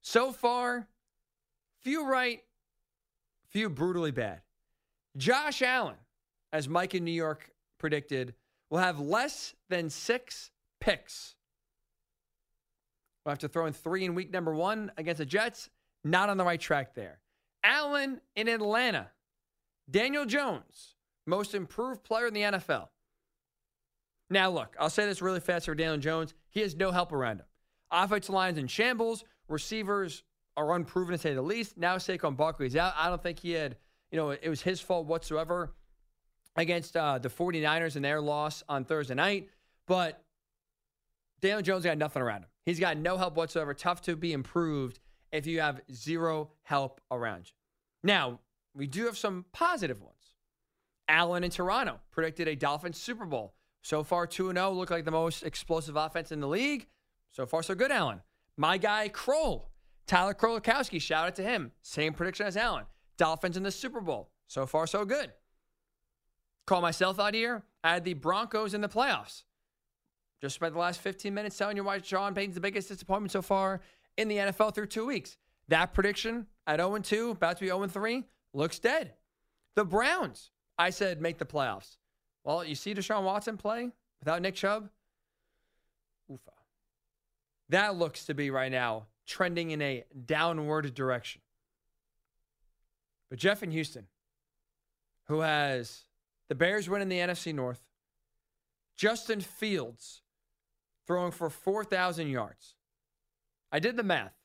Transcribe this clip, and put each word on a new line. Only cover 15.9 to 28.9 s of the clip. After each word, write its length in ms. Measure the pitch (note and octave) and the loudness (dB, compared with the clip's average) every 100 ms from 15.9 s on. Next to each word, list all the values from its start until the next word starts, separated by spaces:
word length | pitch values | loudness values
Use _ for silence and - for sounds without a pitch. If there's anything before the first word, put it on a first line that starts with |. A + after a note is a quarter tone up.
| _ | _
Not 260 | D3 F3+ G#3 | 2 4 4
on 80 | G3 | 4
the 80 | F3+ | 2
right 160 | E3+ | 2
track 320 | - D3 B2+ | 2 0 0
there. 260 | - F#2+ C#2 _ _ _ _ | -10 -12 -14 _ _ _ _
Allen 580 | G#3 C#4 D4 C#4+ C4+ B3+ _ - | 2 4 2 0 -2 -6 _ -2
in 120 | A3 | 0
Atlanta. 640 | A#3 G#3 A3 B3 E3 F2+ _ _ _ _ _ _ _ - | 2 2 2 2 0 -4 _ _ _ _ _ _ _ 0
Daniel 360 | E3 B3 C#4+ C4+ | 2 2 0 2
Jones, 680 | C#4 C#4 D3+ - - - _ _ _ - | 2 2 -2 -8 -20 -20 _ _ _ -2
most 300 | F#3 G3+ G3+ | 0 0 -4
improved 480 | F3+ - B3 A#3+ | -6 -4 -4 -6
player 240 | - A3 A#3 | -2 0 2
in 80 | G#3 | 2
the 80 | |
N 100 | G#3 | 0
F 160 | F#3+ - | 0 0
L. 220 | C3 D#2+ _ _ _ _ _ _ _ _ _ _ _ _ _ _ | -2 -2 _ _ _ _ _ _ _ _ _ _ _ _ _ _
Now, 220 | F#3+ F#3+ | 4 4
look, 240 | E3+ A2 - | 2 -6 -2
I'll 120 | D3+ | 0
say 140 | F#3 G#3 | 2 0
this 180 | F#3+ | 0
really 160 | F#3 F#3 | -2 -2
fast 260 | D#3 F3 E3 | 0 -2 -2
for 80 | |
Daniel 240 | D#3 D#3+ D3+ | -2 0 0
Jones. 380 | C#3+ D#3+ D#3 - _ | 0 -2 -4 -10 _
He 100 | G#3 | -4
has 160 | G#3 D#3 | -4 0
no 160 | F#3+ | 0
help 200 | F3+ F3+ | 2 0
around 280 | D3+ B2 G2+ | 0 -2 -2
him. 60 | - _ _ _ _ | -10 _ _ _ _
Offensive 440 | E3+ F#3+ G#3 F#3+ | 2 4 2 2
line's 240 | F#3+ F#3 D#3 | 2 2 0
in 80 | B2+ | -2
shambles. 560 | - A#3 | 2 2